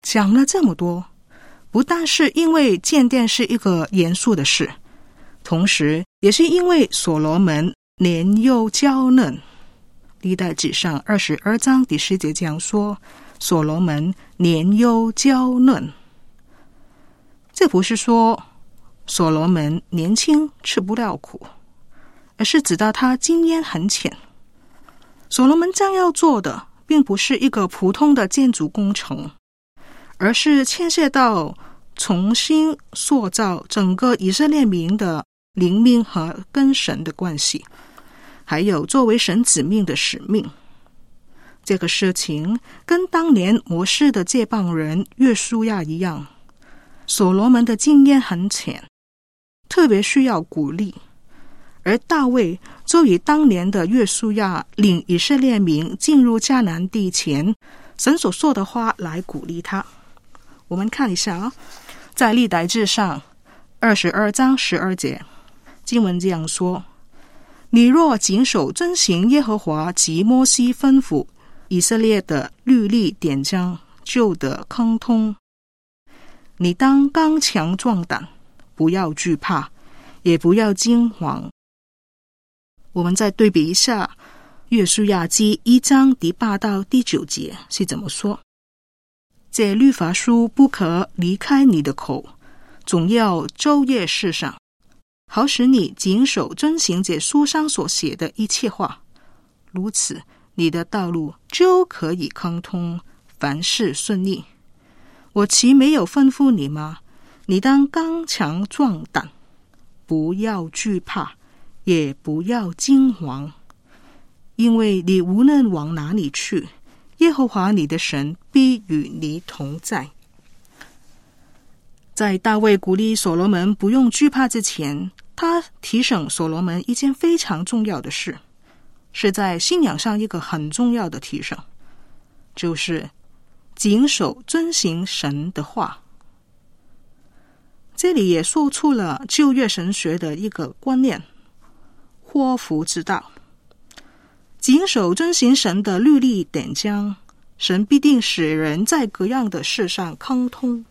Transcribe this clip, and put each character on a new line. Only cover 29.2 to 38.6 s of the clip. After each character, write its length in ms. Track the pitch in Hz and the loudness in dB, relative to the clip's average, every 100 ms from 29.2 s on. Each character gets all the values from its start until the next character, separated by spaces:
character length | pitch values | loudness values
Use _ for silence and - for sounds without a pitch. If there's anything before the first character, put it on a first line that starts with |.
| 147 _ _ _ _ _ - - - - | -12 _ _ _ _ _ -20 -20 -20 -4
而 160 | 190 | 0
是 320 | 233 302 285 262 | 0 4 4 2
牵 240 | - 339 | -2 -2
涉 180 | 320 294 | 0 2
到 480 | 285 254 202 151 - - - - - | 2 2 2 -4 -10 -18 -20 -20 -10
重 380 | - 180 190 | -2 0 2
新 420 | 233 - 311 311 302 - | 0 2 2 2 -2 -10
塑 360 | - - 277 202 | -10 0 0 0
造 340 | - 208 175 - | -2 -2 -4 -6
整 260 | - 185 185 | 0 0 2
个 200 | 254 240 | 0 0
以 160 | 185 | 0
色 160 | 190 302 | 2 2
列 180 | 302 240 | 4 2
民 320 | 180 165 208 | 2 0 -2
的 260 | 190 156 - _ _ | -2 -4 -10 _ _
灵 260 | - 180 196 | 0 2 4
命 240 | 240 240 | 6 4
和 400 | 220 180 160 - 185 | 2 -4 -6 -10 -6
跟 220 | 285 269 | 0 2
神 300 | 269 - - | 2 -2 -6
的 100 | 165 | -8
关 240 | - 180 151 | -8 -8 -4
系， 260 | - - - - - - - - - - | -4 -4 -12 -20 -20 -20 -20 -20 -20 -20
还 180 | - 151 | -6 -2